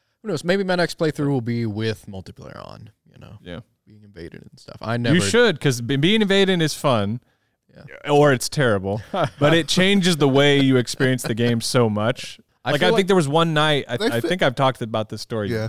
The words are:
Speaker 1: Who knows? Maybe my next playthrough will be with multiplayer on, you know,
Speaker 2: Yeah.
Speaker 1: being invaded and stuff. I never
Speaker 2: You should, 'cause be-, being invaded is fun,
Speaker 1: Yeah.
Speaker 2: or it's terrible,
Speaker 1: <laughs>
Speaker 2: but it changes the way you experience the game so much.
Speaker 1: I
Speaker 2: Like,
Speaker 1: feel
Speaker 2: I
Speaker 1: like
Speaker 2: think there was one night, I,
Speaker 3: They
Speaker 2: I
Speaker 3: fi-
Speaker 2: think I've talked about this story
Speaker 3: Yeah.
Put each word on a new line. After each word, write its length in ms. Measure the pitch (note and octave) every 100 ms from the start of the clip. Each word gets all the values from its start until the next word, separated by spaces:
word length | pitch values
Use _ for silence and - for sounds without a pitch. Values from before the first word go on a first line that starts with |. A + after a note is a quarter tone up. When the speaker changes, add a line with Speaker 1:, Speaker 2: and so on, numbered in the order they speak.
| _ _
Speaker 1:
Who 60 | A3
knows? 140 | E3
Maybe 200 | E3+ F#3+
my 120 | F#3+ F3+
next 220 | E3 -
playthrough 320 | D#3+ - C#3+
will 120 | C#3
be 260 | A2+ A#2+ A#2
with 400 | G#2 A2 G#2+ -
multiplayer 600 | G2 - - - - G1+
on, 220 | G1+ A2 _ _
you 80 | -
know, 180 | - G#2+
Speaker 2:
Yeah. 160 | - F2 A2+ _ _
Speaker 1:
being 160 | G#2+
invaded 380 | G#2 F#2 E2+ -
and 180 | - -
stuff. 180 | - -
I 160 | G#2 A#2+
never 160 | A#2+ E3
Speaker 2:
You 60 |
should, 400 | G3+ A3 A#3+ D#3+
'cause 180 | D3 A#2+
be-, 160 | A#2 C#3
being 260 | D#3+ A3
invaded 360 | G#3 G3 G3 F#3
is 100 | D#3
fun, 460 | - - A#2+ G2+ A#2+ - _ _ _ _
Speaker 1:
Yeah. 380 | - - C3+ -
Speaker 2:
or 220 | D3 D3
it's 160 | B2+ -
terrible, 540 | - C3 G2+ F#2+ G#2 -
Speaker 1:
<laughs> 40 |
Speaker 2:
but 420 | F#3+ D3+ - C#3+
it 140 | D#3+ D#3
changes 500 | - F#3 G3+ F3+ E3
the 100 | C#3+
way 320 | C3+ C#3+ C#3
you 180 | C3+ C3
experience 440 | A#2 - C3 B2+
the 140 | - A2+
game 260 | A#2 A#2
so 260 | - C3 A#2
much. 480 | G#2 G#2+ B2+ - - _ _
Speaker 1:
I 80 | -
Speaker 2:
Like, 80 | C#3+
Speaker 1:
feel 80 | F3+
Speaker 2:
I 20 |
Speaker 1:
like 60 | F#3
Speaker 2:
think 100 | F#3
there 80 | G3
was 120 | C#3
one 260 | D3+ E3
night, 320 | D3+ D3+ D3 -
I, 100 | A#2+
Speaker 3:
They 80 | A#2+
Speaker 2:
I 140 | A#2
Speaker 3:
fi- 60 | G3
Speaker 2:
think 140 | F#3
I've 140 | E3 B2
talked 260 | C3+ B2+
about 280 | A#2 A2+ G#2+
this 120 | A2
story 300 | - A#2 G2+
Speaker 3:
Yeah. 160 | A2+